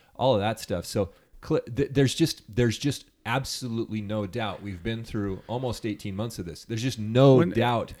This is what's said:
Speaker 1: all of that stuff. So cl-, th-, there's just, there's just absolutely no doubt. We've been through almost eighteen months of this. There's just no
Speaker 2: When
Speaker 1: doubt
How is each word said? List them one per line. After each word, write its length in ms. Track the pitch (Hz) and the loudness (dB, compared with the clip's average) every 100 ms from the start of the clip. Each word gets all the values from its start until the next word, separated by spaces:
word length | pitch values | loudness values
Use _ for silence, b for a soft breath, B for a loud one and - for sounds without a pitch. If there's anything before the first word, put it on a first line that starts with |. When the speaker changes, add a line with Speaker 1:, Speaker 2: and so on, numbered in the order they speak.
| b - | b -2
Speaker 1:
all 180 | 131 | 2
of 60 | 113 | 2
that 180 | 104 113 | 0 -4
stuff. 260 | - 90 | -6 -6
So 280 | - - 95 b b - - | -4 -2 -2 b b -20 -2
cl-, 140 | 156 - | -2 -2
th-, 160 | 120 139 | -4 0
there's 220 | 135 131 - | 2 2 4
just, 260 | 160 - - | 0 0 -6
there's 240 | 107 120 107 | 2 2 2
just 280 | 143 - - _ 107 | -4 -4 -12 _ -4
absolutely 760 | 123 131 - 123 113 113 107 | -4 -2 -8 -6 -4 -4 -6
no 240 | 101 107 101 | -4 -4 -4
doubt. 340 | 117 107 90 | -4 -6 -8
We've 200 | 101 92 | -10 -8
been 200 | 87 113 | -6 -6
through 380 | 113 113 101 92 - | -6 -4 -4 -6 -6
almost 400 | 123 127 107 113 | -4 -4 -4 -6
eighteen 280 | 104 104 | -6 -6
months 240 | 95 117 - | -6 -6 -6
of 60 | |
this. 220 | 85 78 - | -10 -12 -8
There's 160 | 113 | -4
just 160 | 127 107 | -4 -4
no 380 | 107 117 139 131 | 0 8 10 10
Speaker 2:
When 140 | 175 | 6
Speaker 1:
doubt 440 | 113 117 120 - - | 2 2 0 -4 -10